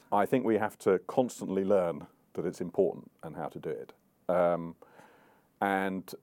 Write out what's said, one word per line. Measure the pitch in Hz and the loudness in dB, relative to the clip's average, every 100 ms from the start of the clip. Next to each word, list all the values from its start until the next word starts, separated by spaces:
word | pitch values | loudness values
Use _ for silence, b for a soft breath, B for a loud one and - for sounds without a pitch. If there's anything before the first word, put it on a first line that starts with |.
| - | 0
I | 101 101 | 2 4
think | 131 | 2
we | 113 107 | 4 2
have | 107 - | 0 0
to | 104 92 - | 2 2 2
constantly | - 120 - 92 95 | 0 0 -2 -4 -2
learn | 98 101 87 73 - _ _ | 2 2 2 -4 -12 _ _
that | - | -6
it's | 85 - | -6 -6
important | 87 - 90 - - _ | -6 0 0 0 -16 _
and | 82 76 | -14 -10
how | 73 | -10
to | 80 | -10
do | 82 | -10
it. | 62 67 - _ _ - | -10 -12 -20 _ _ -2
Um, | 90 87 85 82 - b b b b b b b - | 2 2 2 -4 -14 b b b b b b b -4
and, | 98 98 98 95 - - | 0 0 -2 -4 -10 -14